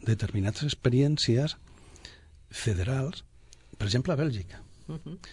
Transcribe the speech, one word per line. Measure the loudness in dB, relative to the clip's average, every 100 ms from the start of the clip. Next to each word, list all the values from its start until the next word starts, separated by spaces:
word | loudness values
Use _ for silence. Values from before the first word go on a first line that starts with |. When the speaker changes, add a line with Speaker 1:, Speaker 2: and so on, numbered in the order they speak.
Speaker 1:
determinades | 0 0 0 0 0 -2
experiències | -4 0 2 4 4 4 2 2 2 -4 -16 -20 -20 -20 -20 -20 -20 -20 -18
federals, | -4 -2 0 0 0 -2 -6 -16 -20 -20 -20 -18 -4
per | 0
exemple, | 2 2
a | 2
Bèlgica. | 0 -2 -8 -14 -20 -20 -12
Speaker 2:
Mhm. | -12 -12 -14 -16